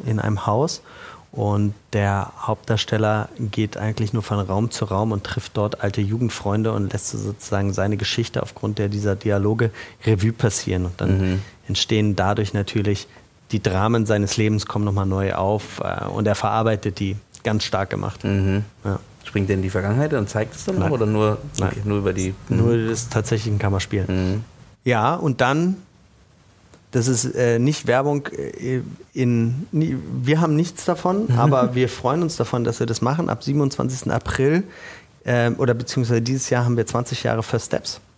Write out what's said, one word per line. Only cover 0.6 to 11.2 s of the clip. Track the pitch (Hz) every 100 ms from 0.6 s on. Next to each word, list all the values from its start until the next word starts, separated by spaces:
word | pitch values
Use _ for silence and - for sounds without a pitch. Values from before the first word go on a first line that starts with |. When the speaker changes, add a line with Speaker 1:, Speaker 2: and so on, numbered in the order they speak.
| 165 - - - - - -
Speaker 1:
Und | - 104 104 104 104 _
der | 107 101 98 95 -
Hauptdarsteller | - 107 - 113 - 110 107 107 104 - 107
geht | 107 107 -
eigentlich | 110 110 110
nur | 113
von | - 101
Raum | 95 98 113
zu | - 104
Raum | 98 113
und | 101
trifft | - - - 110
dort | 104 -
alte | 101 101
Jugendfreunde | 101 113 120 - 101 107 110
und | 107 98
lässt | 107 -
so | 110
sozusagen | 104 104 - 101 101
seine | 98 98 104
Geschichte | 101 - 113 -
aufgrund | - - 104 107
der, | 101
dieser | 104 104 98
Dialoge | 110 101 104 113 113 - - - 110
Revue | 104 107
passieren. | 113 113 - - 92 90
Und | 90
dann | 95 95